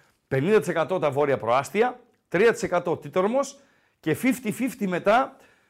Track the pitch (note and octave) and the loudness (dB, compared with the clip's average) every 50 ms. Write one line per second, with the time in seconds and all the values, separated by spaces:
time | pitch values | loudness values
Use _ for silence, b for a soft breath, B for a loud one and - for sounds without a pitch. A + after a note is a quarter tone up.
0 | b b b b _ - - C3+ C3+ F3+ G#3+ G#3+ - - E3 E3 D#3+ C3+ F#3+ F3+ | b b b b _ -4 -2 -2 2 4 2 2 2 2 -2 -2 -2 -2 -2 -2
1 | D#3 D3 C3+ C3+ D3+ C#3+ C3+ A2+ A2 A2 A#2+ C3 C#3 - - G3+ A3 B3 - - | -2 0 0 0 2 2 0 0 0 2 2 2 0 0 0 0 0 0 -2 -8
2 | - _ _ _ _ _ - E3+ G#3 A#3 G#3 G#3+ - F3 F3 F3 - F3 D#3 C3+ | -16 _ _ _ _ _ 0 4 4 4 4 2 -2 -2 -2 -2 -2 -2 -4 -4
3 | - D3 C3+ F#3 F#3 G#3 A#3 C4+ - C4 - b b b b b b b b b | -6 -6 -2 -2 0 0 0 -2 -4 -4 -8 b b b b b b b b b
4 | b D#3 D#3 - - B3+ B3 F3 - G#3 F3+ - A#3 C4+ - - G3+ F#3+ F3+ E3 | b -4 -2 0 0 -2 -2 -2 -4 -6 -6 -4 -4 -6 -6 -4 -6 -4 -4 -2
5 | C#3 G3 G#3 B3 C4+ C4+ - b b b b b b b | 2 2 4 2 2 0 -6 b b b b b b b